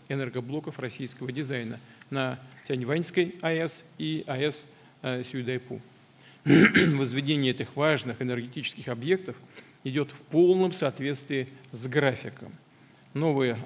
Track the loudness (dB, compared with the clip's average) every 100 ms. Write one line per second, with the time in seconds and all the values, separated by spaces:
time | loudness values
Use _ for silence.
0 | -8 -4 -4 -6 -6 -6 -8 -8 -8 -8
1 | -10 -8 -8 -6 -4 -4 -6 -10 -14 -20
2 | -8 -4 -2 -4 -12 -12 -4 -4 0 -2
3 | 0 0 0 0 -2 0 -2 -6 -14 -8
4 | -4 -4 -4 -2 -2 -2 -12 -20 -20 -10
5 | -6 -4 -4 -6 -4 -4 -6 -12 -14 -20
6 | -20 -20 -20 -2 6 8 8 6 4 4
7 | 0 0 2 2 2 0 -4 0 2 2
8 | -2 -4 -4 -4 -6 -8 -8 -6 -8 -4
9 | 0 0 -2 -14 -16 -20 -20 -12 -4 -2
10 | -4 -6 0 6 6 6 4 2 -2 -2
11 | -4 -4 -4 -4 -4 -10 -14 -8 -2 4
12 | 4 2 -4 -12 -16 -18 _ -20 -20 -20
13 | -8 -2 2 2 2 0